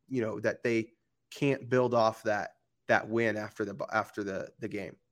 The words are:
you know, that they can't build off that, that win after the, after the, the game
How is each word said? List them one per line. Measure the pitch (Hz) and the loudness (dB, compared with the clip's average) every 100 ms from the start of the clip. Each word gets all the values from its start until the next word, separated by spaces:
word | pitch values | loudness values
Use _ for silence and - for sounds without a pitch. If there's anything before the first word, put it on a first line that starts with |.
| - | -6
you | 131 | -2
know, | 110 104 | -2 0
that | 110 - | -2 0
they | 123 113 110 _ _ _ _ | 0 0 0 _ _ _ _
can't | - 143 135 120 | -2 0 0 2
build | 127 123 120 | 2 4 4
off | 110 107 | 4 2
that, | 113 104 - - _ _ - | -2 -2 -2 -10 _ _ 2
that | 110 - | 2 2
win | 113 117 104 | 0 0 0
after | 107 - 101 | -6 -6 -6
the, | 98 - | -6 -4
after | 110 101 - | -2 -2 -4
the, | 98 95 65 - | -6 -4 -8 -10
the | 107 | -8
game | 101 92 - _ | -8 -10 -14 _